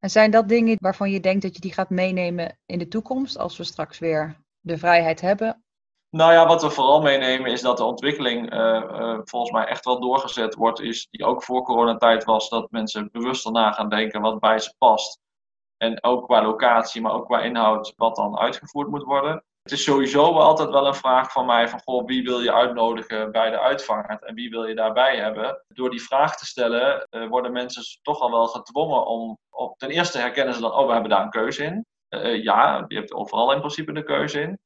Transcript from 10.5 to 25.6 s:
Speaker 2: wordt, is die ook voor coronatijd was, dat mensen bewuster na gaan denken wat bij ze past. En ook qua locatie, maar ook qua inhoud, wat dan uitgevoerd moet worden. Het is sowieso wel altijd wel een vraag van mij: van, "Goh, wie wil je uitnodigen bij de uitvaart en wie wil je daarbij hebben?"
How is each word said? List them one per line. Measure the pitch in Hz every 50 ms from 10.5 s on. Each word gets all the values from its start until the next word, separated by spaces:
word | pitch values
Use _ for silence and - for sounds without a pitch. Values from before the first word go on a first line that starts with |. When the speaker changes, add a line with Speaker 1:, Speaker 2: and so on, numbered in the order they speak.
| 110
Speaker 2:
wordt, | - 113 113 113 -
is | - 117 113 - - _
die | _ - -
ook | - 123 117 -
voor | - 127 127 123
coronatijd | - 123 117 117 117 117 113 - 117 113 110 110
was, | - 113 107 - -
dat | - 113 110 -
mensen | - 117 110 110 - 110 104 104 _
bewuster | 117 117 127 131 127 - 113 113
na | 117 113 107 104
gaan | 110 107 104
denken | 107 107 110 107 107 107
wat | 104 110 110 110
bij | 110 110 110 110
ze | 110 - _ _
past. | - 123 110 110 - - - _ _ _ _ _ _ _ _ _ _ _ _
En | _ 113 113 113 - -
ook | 117 123 123 120
qua | - 123 113 104
locatie, | 107 110 110 - 123 120 113 113 - - 120
maar | 113 110 107
ook | 113 -
qua | - 123 113
inhoud, | - 120 123 117 113 107 110 110 107 - -
wat | _ 117 113 113
dan | - 107 104 104 -
uitgevoerd | 101 123 - - - 147 - 143 143 147
moet | 147 143 143
worden. | 131 139 139 139 147 160 160 _ _ _ _ _
Het | - 139
is | 143 -
sowieso | - 143 139 135 131 135 143 147 165 165
wel | 156 156
altijd | 156 156 156 156 -
wel | - 139 139
een | 139 139
vraag | 139 - 131 127 127 135 - -
van | 135 127
mij: | 123 120 117 117 117
van, | - 120 -
"Goh, | - 131 127 117
wie | 113 131 127 123
wil | 123 123 123
je | 120 117 101
uitnodigen | 113 123 123 120 120 113 117 117 113 107 - 117 110 107 107 107
bij | 113 113 113
de | 113 110
uitvaart | - 127 139 - - - 110 107 104 104 107 107 -
en | - 113
wie | 113 120 123
wil | 110 117 113
je | 110 110
daarbij | 110 110 110 110 120 127 135 131
hebben?" | 117 104 110 110 107 110 131 - -